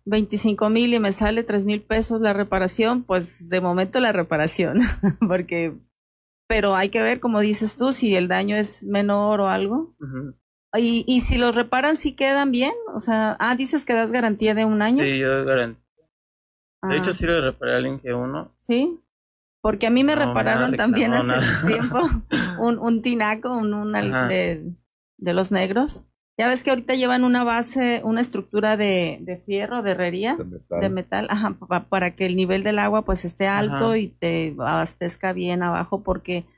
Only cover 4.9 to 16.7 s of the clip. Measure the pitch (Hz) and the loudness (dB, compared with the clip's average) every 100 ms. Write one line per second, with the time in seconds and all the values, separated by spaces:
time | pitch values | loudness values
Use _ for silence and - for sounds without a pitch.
4.9 | - 202 - 196 180 175 170 165 - _ | 2 -2 0 0 0 -2 -2 -4 -6 _
5.9 | _ _ _ _ _ - 220 202 190 196 | _ _ _ _ _ -2 2 2 2 2
6.9 | 226 220 240 240 208 208 214 220 - 262 | 0 0 0 0 2 2 0 -2 0 0
7.9 | 262 226 185 180 185 202 208 208 - 202 | 2 2 2 2 0 0 0 -2 -4 -2
8.9 | 202 202 202 208 208 196 190 196 254 330 | 0 2 2 2 2 2 0 0 -2 -4
9.9 | - 139 131 139 - _ _ - 220 233 | -10 -12 -10 -10 -14 _ _ -6 0 2
10.9 | 233 240 254 - 240 240 233 240 254 294 | 0 2 2 2 2 2 2 0 0 2
11.9 | 311 294 - 269 277 277 240 269 466 453 | 2 -2 0 2 2 2 2 0 -2 -8
12.9 | 220 233 220 214 - 220 254 269 302 - | -6 0 0 0 0 -2 0 0 -2 2
13.9 | 233 226 247 226 208 214 214 220 214 220 | 0 2 0 0 2 2 2 2 2 4
14.9 | 262 285 135 131 135 135 131 117 117 _ | 4 2 2 2 2 2 0 0 -6 _
15.9 | _ _ _ _ _ _ _ _ | _ _ _ _ _ _ _ _